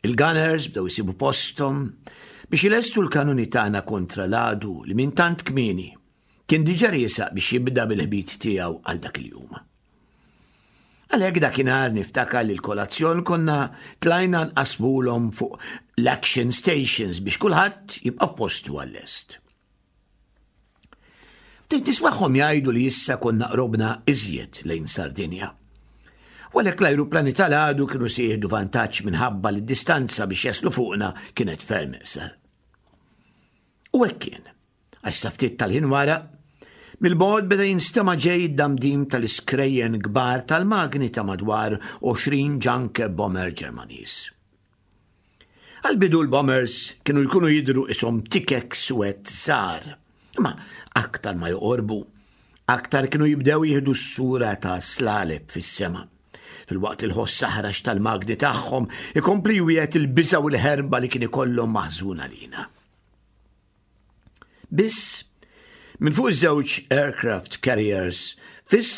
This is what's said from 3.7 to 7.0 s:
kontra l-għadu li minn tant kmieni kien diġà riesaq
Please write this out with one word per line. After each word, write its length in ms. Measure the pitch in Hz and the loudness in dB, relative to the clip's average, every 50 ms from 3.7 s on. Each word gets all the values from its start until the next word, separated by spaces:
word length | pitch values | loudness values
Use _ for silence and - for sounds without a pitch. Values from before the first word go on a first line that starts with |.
| 104 101 - - | 0 -2 -2 -2
kontra 400 | 110 101 90 85 - 104 95 92 | -4 -4 -4 -4 -4 -4 -2 0
l-għadu 560 | 104 117 120 117 107 104 104 104 92 73 55 | 0 0 0 0 -2 -4 -6 -8 -10 -10 -8
li 80 | 71 95 113 | -4 -2 0
minn 160 | 131 143 - - | 0 0 2 2
tant 240 | 175 170 175 - - - | 2 2 2 -2 -6 -4
kmieni 420 | 131 135 123 110 92 92 92 - - - _ _ _ _ _ _ _ _ _ | -2 0 0 0 -2 -4 -6 -10 -18 -20 _ _ _ _ _ _ _ _ _
kien 220 | - 156 160 156 160 | 0 2 2 4 2
diġà 260 | 180 170 233 220 185 | 2 2 2 2 2
riesaq 400 | 143 | 2